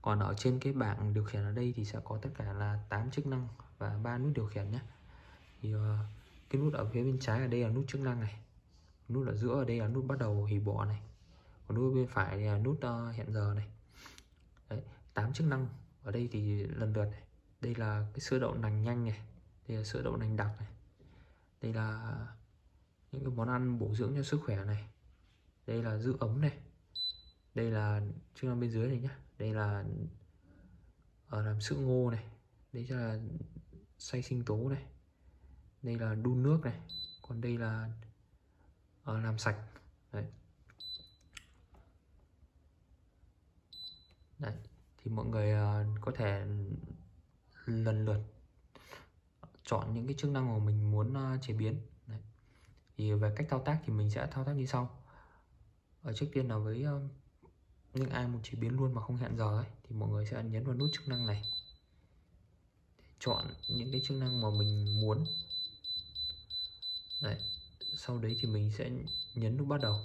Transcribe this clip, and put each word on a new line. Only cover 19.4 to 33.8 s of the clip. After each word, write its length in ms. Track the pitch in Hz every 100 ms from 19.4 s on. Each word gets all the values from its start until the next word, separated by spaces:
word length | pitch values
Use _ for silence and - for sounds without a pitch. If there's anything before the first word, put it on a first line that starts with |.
| - - -
đây 100 | 113
là 60 |
sữa 180 | 104 -
đậu 160 | - 113
nành 180 | 110 107
đặc 160 | 104 -
này, 80 | - - - _ - - - - _ _
đây 120 | 113
là 440 | 110 107 110 113 - 113 - - - - - _ _ -
những 120 | 135
cái 100 | 131 117
món 120 | 113
ăn 320 | 127 127 120
bổ 160 | 104 107
dưỡng 180 | 127 143
cho 80 |
sức 180 | 135 151 139
khỏe 200 | 98 98
này, 240 | 104 104 - - - - _ _ _ -
đây 160 | 113
là 140 | 117 110
giữ 200 | 120 127
ấm 220 | 110 123
này, 180 | 151 - - - _ - - - - _ _ -
đây 160 | 117
là 300 | 110 107 104 101 104 - -
chức 80 |
năng 160 | 127 120
bên 120 | 120
dưới 160 | 113 120
này 120 | 127
nhá, 180 | 131 - - -
đây 160 | 107
là, 320 | 110 107 101 101 104 - - - - - - - - - - - _ -
ờ, 140 | 107
làm 200 | 107 107
sữa 140 | 107 143
ngô 340 | 131 127 123
này, 120 | 113 - - _ _ -
đây 140 | 123 123
là 320 | 127 117 110 113 - - - - -